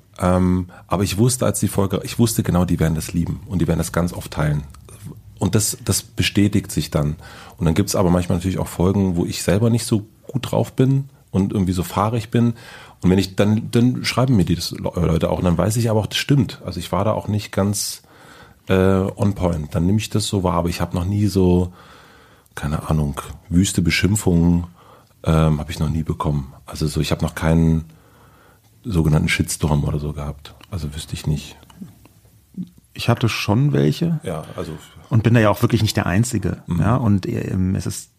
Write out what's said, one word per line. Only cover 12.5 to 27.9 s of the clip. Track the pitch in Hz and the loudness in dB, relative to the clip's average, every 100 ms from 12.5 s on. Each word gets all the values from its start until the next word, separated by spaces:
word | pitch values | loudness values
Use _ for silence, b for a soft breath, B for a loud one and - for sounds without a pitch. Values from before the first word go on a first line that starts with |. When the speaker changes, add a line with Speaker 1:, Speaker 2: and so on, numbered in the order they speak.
| 117 B B B B | 0 B B B B
Speaker 1:
Und | 90 | 2
wenn | 95 | 4
ich, | 92 95 | 2 0
dann, | 104 107 104 | 2 0 0
dann | 120 123 123 | 2 2 0
schreiben | - - 131 110 | -4 0 2 2
mir | |
die | 85 | 2
das | 85 - | 0 -4
Le-, | - 92 | -6 -6
Leute | 90 82 82 87 | 0 2 2 0
auch | 85 | 0
und | |
dann | 90 82 | 2 2
weiß | 92 113 | 2 0
ich | 117 | 0
aber | 107 | 0
auch, | 101 | -2
das | - | -6
stimmt. | - 143 101 - | 2 2 2 -4
Also | - 90 | -12 -10
ich | - | -4
war | - | -2
da | 104 | 0
auch | 101 - | -2 -2
nicht | 104 - | -4 -4
ganz, | - 101 104 - - B B B B B B - | -2 -2 -2 -6 -10 B B B B B B -2
äh, | |
on | 95 95 95 98 - 104 | 2 4 2 0 0 -2
point. | 101 90 82 73 | 0 -2 -2 -4
Dann | 82 87 | -2 0
nehme | 107 | 0
ich | 110 | 0
das | 110 - | -4 -2
so | 104 | -2
wahr, | 90 | 0
aber | 85 85 | 0 -2
ich | - | -2
hab | 85 | -4
noch | 90 | -2
nie | 90 101 104 | -2 0 2
so, | 95 90 90 87 B B B B B B B B | 4 4 4 0 B B B B B B B B
keine | - 71 76 - | -10 -6 -6 -2
Ahnung, | 78 73 71 - - - | -2 -2 -4 -12 -18 0
wüste | 87 98 - | 2 2 2
Beschimpfungen, | 85 - 90 107 92 85 85 87 87 B B B B _ | 0 2 2 2 2 4 4 2 -2 B B B B _
ähm, | - 80 78 76 | 0 4 4 2
hab | 76 | -4
ich | - | -4
noch | 78 | -2
nie | 80 | -2
bekommen. | 78 82 78 73 65 - - | -4 -4 -2 -2 -6 -14 -16
Also | - 78 | -6 -4
so, | 80 | -2
ich | 73 | -2
hab | 85 | -2
noch | 78 | -2
keinen | - 80 82 80 80 80 | -2 2 4 4 2 -2